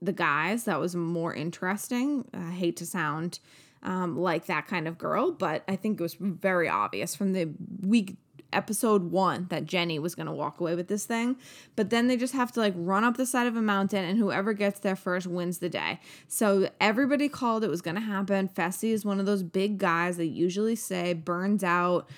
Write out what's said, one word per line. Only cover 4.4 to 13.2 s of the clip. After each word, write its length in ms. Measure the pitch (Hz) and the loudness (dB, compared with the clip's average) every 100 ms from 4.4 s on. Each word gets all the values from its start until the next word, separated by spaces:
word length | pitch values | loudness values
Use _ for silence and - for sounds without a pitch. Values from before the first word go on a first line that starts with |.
| - | -2
that 200 | 156 - | -4 -2
kind 200 | 185 160 | -4 -4
of 100 | 170 | -4
girl, 340 | 156 160 330 | -2 0 0
but 320 | 311 170 156 - | 0 -2 -2 -4
I 80 | 190 | -2
think 240 | 214 196 | -2 -2
it 40 | |
was 120 | 170 - | -4 -4
very 520 | 190 170 190 180 160 | -6 -2 0 2 2
obvious 480 | - 202 98 160 - | 2 0 -2 -6 -2
from 180 | 196 | 0
the 180 | 190 160 - 175 - | 0 -2 -6 -10 -6
week, 360 | 190 233 190 - _ - - | 2 2 2 -8 _ -20 -4
episode 600 | 190 - 208 233 208 175 | -4 -2 0 4 4 4
one, 340 | 170 185 143 180 | 2 2 2 -2
that 160 | 165 156 | -4 -2
Jenny 320 | 180 170 156 | 0 0 0
was 160 | 165 165 | -2 -4
gonna 180 | 160 | -6
walk 260 | 147 147 - | -4 -4 -2
away 140 | 170 | -2
with 140 | 175 180 | -2 -2
this 180 | 202 - | -4 -2
thing. 300 | 233 240 262 - - - - | 0 0 -2 -8 -20 -6 -2
But 160 | 202 | 2
then 160 | 233 247 | 4 4
they 100 | 254 | 2
just 160 | 254 | 0
have 180 | 269 247 | 0 0
to, 60 | 233 | 2
like, 140 | 208 180 | 2 2
run 280 | 170 190 | 2 4
up 120 | 233 | 4
the 120 | 240 | 2